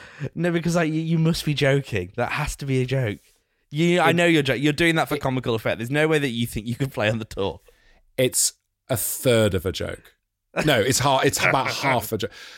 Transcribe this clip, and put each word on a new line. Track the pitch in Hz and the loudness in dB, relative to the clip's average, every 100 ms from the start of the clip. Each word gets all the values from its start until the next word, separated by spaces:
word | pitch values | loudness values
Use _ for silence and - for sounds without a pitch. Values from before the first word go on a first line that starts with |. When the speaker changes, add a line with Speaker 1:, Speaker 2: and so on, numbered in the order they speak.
Speaker 1:
<laughs> | - - 139 | -20 -12 -10
No, | - 175 | -4 -2
because, | 170 165 170 | 0 0 0
like, | 160 | 0
you, | 156 | -2
you | 160 165 | 0 2
must | 160 165 - | 2 0 -2
be | |
joking. | 139 139 139 - 104 90 - | 0 2 2 0 -6 -6 -4
That | 120 | -4
has | 147 151 - | -4 -6 -6
to | 139 | -2
be | 131 | -2
a | 127 | 0
joke. | 135 117 101 _ _ _ _ _ | -2 -2 -6 _ _ _ _ _
You, | 143 170 175 | 0 2 4
I | 165 | 4
Speaker 2:
It | 170 | 4
Speaker 1:
know | 175 | 4
you're | 160 | 4
jo-, | 135 | 2
you're | 120 147 | 2 0
doing | 147 170 160 | 2 2 2
that | 127 | 0
for | |
Speaker 2:
it | 151 | -2
Speaker 1:
comical | 135 127 123 | -2 -2 -2
effect. | 113 120 85 | -2 -2 -4
There's | 120 | -2
no | 147 156 | 0 2
way | 156 | 2
that | 139 | 0
you | 117 117 | -2 -4
think | 123 110 | -4 -8
you | |
can | 117 135 | -4 -4
play | - 107 | 0 0
on | 113 | 0
the | |
tour. | 110 - 98 - _ _ _ _ _ - | -6 -4 -4 -6 _ _ _ _ _ -2
Speaker 2:
It's | 127 - - - _ _ - | 0 0 -2 -4 _ _ -6
a | 123 | -4
third | - - 135 113 107 | -4 -2 2 4 4
of | 92 | 2
a | 92 | -2
joke. | 85 90 90 - _ _ _ _ - 151 | -6 -8 -10 -18 _ _ _ _ -2 2
No, | 123 | 2
it's | 117 127 | 2 2
ha-, | 139 135 | 2 2
it's | 143 - | 2 2
about | 185 143 127 | 2 2 0
Speaker 1:
<laughs> | - | -4
Speaker 2:
half | 143 120 - | -2 -2 -2
a | 107 | -6
joke. | 107 - - | -6 -10 -20